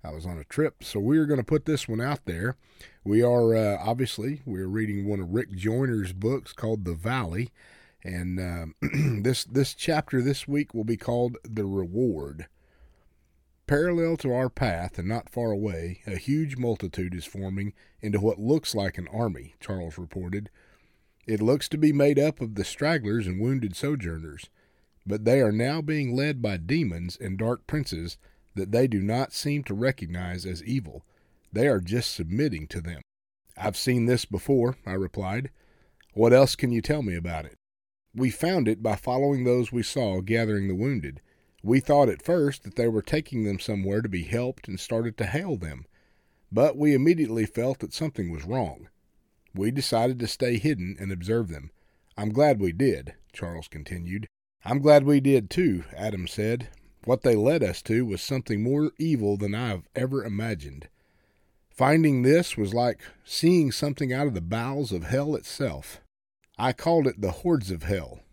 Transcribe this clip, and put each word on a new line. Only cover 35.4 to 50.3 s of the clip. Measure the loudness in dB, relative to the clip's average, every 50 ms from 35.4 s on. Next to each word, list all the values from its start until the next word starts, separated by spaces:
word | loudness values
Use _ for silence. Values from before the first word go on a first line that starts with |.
| -6 -8 _ _ _ _ _ _ _ _ _ _ _ _ _
"What | 4 8 8
else | 10 8 8 6 4
can | -2 -2 0
you | 0 0
tell | 0 0 -2 -2
me | -2 -4 -4
about | -4 -4 -6 -6 -6 -8
it?" | -12 -18 _ _ _ _ _ _ _ _ _ _ _ _
"We | 0 0 0
found | 0 0 0 2 2 2 2 2
it | 0 0
by | 0 -2 -2
following | -2 -2 -2 0 2 2 2 2 2
those | 2 2 2 2 2 0
we | -2 -4
saw | -4 -2 -2 -2 0 0 0 -2
gathering | -2 0 0 0 2 0 0 0 0 0
the | 0
wounded. | 0 0 0 -2 -2 -4 -6 -10 -12 _ _ _ _ _ _ _ _
We | 0 4 4 4
thought | 4 6 6 6 6 6
at | 2 -2
first | 0 0 2 4 2 2 0 -4
that | _ -8 -2
they | 0 0
were | 2 2 0
taking | -2 0 -2 -2 -2 -2 -2 -2
them | 0 0 -2 -4
somewhere | -4 -4 -2 -2 0 0 0 0
to | -2 -2
be | -4 -4
helped | -4 -2 -4 -2 -2 -4 -6 -8 -10 -10
and | -10 -10
started | -6 -2 -2 -2 -2 -2 -2
to | -4 -4
hail | -2 -2 -4 -2 -2 -4
them. | -4 -6 -10 -10 -12 -16 _ _ _ _ _ _ _ _ _ _ _ _ _
But | 4 4 4 4 4
we | 4 4 4 6
immediately | 6 6 4 4 4 2 0 2 0 -2
felt | 0 0 -2 0 0 -2 -2
that | -6 -8
something | -6 -6 -6 -4 -4 -4 -6 -4
was | -6 -8 -6
wrong. | -4 -2 -2 -2 -4 -6 -12 -18 -20 _ _ _ _ _ _ _ _ _ _ _ _
We | -6 -2 -2 0
decided | 0 0 -2 0 2 2 2 2 0 -2
to | -4
stay | -6